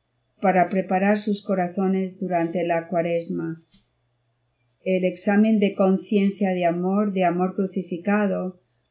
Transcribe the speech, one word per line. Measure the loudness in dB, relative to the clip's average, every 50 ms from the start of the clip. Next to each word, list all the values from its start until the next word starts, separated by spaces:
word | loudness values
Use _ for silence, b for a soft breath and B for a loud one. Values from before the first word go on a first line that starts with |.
| _ _ _ _ _ _ _ _
para | 0 2 4 4 2 2
preparar | 0 -2 -2 0 0 0 2 2 2 0
sus | 0 -4 -4 -4 -2
corazones | -4 -2 -2 -2 -2 -2 -2 -2 0 0 0 -2 -4 -6 -8
durante | -6 -2 -2 0 -2 0 -2 -2 -2
la | 0 -2 -2 -2 -2
Cuaresma. | -2 -2 0 0 0 -2 -2 -4 -6 -6 -6 -6 -8 -10 _ _ -20 -20 _ _ _ _ _ _ _ _ _ _ _ _ _ _ _ _ _ _ _ _ _
El | -2 0 2 0
examen | 0 -2 -2 -2 2 4 4 4 4 4 4
de | 2 2 2
conciencia | 2 2 4 4 2 0 0 0 2 2 2 0 0 0 0
de | 0 2 0
amor, | 0 0 0 0 0 0 0 0 0 0
de | 0 0
amor | 2 2 2 0 -2 -2
crucificado, | -2 -4 -4 -4 -6 -6 -6 -8 -6 -2 -2 0 0 0 0 -2 -2 -4 -6 -8 -12 _ _ _ _ _ _